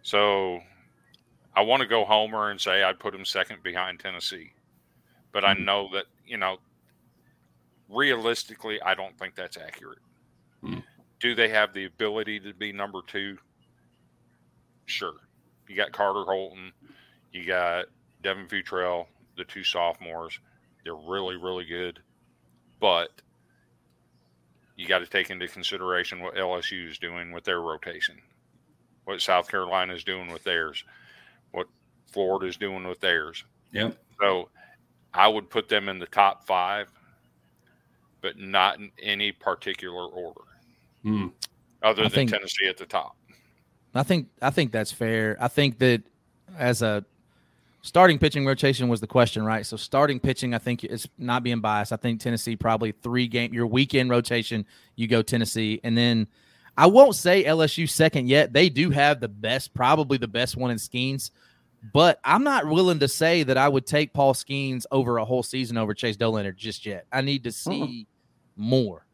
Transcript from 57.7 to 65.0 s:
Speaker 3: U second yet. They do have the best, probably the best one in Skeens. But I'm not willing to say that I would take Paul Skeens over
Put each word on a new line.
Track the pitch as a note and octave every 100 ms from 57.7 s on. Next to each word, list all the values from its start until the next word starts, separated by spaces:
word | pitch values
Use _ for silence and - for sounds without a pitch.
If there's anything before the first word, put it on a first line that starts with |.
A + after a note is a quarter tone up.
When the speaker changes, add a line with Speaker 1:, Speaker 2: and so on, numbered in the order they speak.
| -
Speaker 3:
U | D#3+
second | - D#3+ D3 B2
yet. | C#3 B2+
They | B2+ F3+
do | C3+ F3+
have | C#3+ C#3+ C#3+
the | A#2
best, | G2+ A2 C3 -
probably | - B2+ D3+ C#3 C3+
the | A#2
best | A#2 B2 B2
one | B2+
in | A2+
Skeens. | - B2 C3 C3+ - _ _ _ _ _ A2
But | C#3+ E3+ -
I'm | B2 F#3+
not | C#4+ C4 D#3
willing | D#3+ F#3 D#3+
to | C#3
say | - D#3+ E3+
that | C3+ C3
I | C#3+
would | C3+ -
take | D3+ D3+
Paul | D3 C#3 C3
Skeens | - C#3 C3+ B2+ -
over | C3+